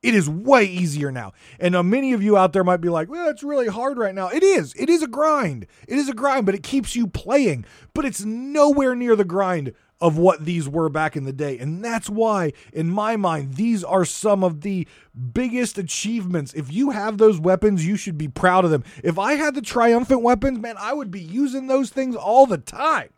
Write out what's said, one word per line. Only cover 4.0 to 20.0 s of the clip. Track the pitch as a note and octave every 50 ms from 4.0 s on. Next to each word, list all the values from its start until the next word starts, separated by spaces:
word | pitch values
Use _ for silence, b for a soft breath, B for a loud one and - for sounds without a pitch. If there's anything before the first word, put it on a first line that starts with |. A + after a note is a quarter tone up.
| A3+ G3 F#3+
now." | G3 F#3 F3+
It | A3 D#4 F4+
is. | G4 G4 B3+ D#3+ C3 -
It | - B3+
is | C#4+ E4+ E4+
a | D#4+
grind. | B3+ A3+ C4+ D4+ D#4 D4+ D4 B3 E3+ C#3 A#2 F#2+ b b b b
It | b A#3
is | C#4 D4 C4
a | C4+
grind, | G#3+ A#3+ C#4 C4+ C4+ G#3+
but | F#3+ F#3+
it | G3+ -
keeps | - - C#4 A3 - -
you | A#3+ A#3
playing. | F#3+ - - - F#3 B3 C#4+ C#4 G3+ D3 A#2+ G#2 b b b b b _
But | D#4 D4+
it's | C4 G3 - G3
nowhere | G#3+ A3 A#3+ B3+ C#4 C#4+ D4+ C#4+ D4 C#4+ C#4+ C#4 B3+ B3
near | A#3+ B3 A#3+ A3+
the | G#3 G3+
grind | F3 E3+ F#3+ G3 F#3 F3+ E3 C#3 B2+ b b b b b b
of | E3+ E3+ D3+
what | D#3+ E3+ F#3 F3 D#3 D#3
these | D#3+ F3+ E3+ D3+ C#3
were | C#3+ E3 D#3+ D#3
back | C3+ D#3 D#3 D#3 -
in | D3+ C3+
the | C3+ C3+
day. | C3 D3+ C#3+ C3+
And | A#2 B2 C#3+ D#3+ F3+ G#3+
that's | A#3 A#3 A3 - -
why, | G#3 G#3+ A3+ A3 G#3+ G3 F3 D3+ C3+ b b b
in | b D#3 D#3+ E3
my | F3+ G#3 G#3 G#3+ A#3
mind, | A3 G3 F3 D#3+ D#3 C#3 C3+ C3
these | C3+ G#3+ A#3 A#3 G3+ F3
are | D3 F3+ F#3+ F3
some | - - - - G#3+ G3+ G3 F#3+
of | F3+ E3 D3
the | D3 G3+ G3 F#3 D#3+ b b b b b b B2+ B2+ B2 A2+
biggest | - B3+ B3 A3+ B3 B3 - - G3+
achievements. | F#3+ D3+ - - - G#3 A#3 A#3 F#3+ F3+ F3+ E3 C#3+ C3 -
If | D#3 C#3+ B2+
you | D3 G3+ C#4 C#4
have | C4 G#3+ G3+ A3 A3
those | G3+ A3 A3 G#3+ D#3
weapons, | D#3 F3+ F#3 F#3 - G#3+ G3+ F3+ D#3
you | E3+ G#3
should | G3 - G3+ E3
be | D3 D#3
proud | C#3+ - - - F#3 F3+ F#3 F#3
of | E3+
them. | D#3 C#3 A#2 B B B B2+
If | D#3+ E3
I | F3+ G3 A#3+ D4
had | C#4+ D#4 D4+ C4+
the | C#4+
Triumphant | A3+ - - A#3+ A#3 A#3 A#3 A#3